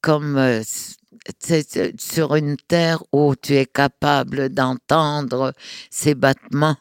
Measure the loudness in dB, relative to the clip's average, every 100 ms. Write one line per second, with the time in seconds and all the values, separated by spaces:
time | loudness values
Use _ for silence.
0 | 0 0 0 0 2 0 -4 -12 -12 -18
1 | _ -20 -20 -16 -2 -2 0 -4 -4 -6
2 | -6 -4 0 0 0 -6 _ 0 2 -2
3 | 0 2 2 0 0 0 2 2 0 _
4 | 0 0 0 -4 -4 0 -2 -2 _ 2
5 | 2 -2 -4 -2 -4 -6 -18 -20 -14 -2
6 | 0 2 2 2 -2 0 0 0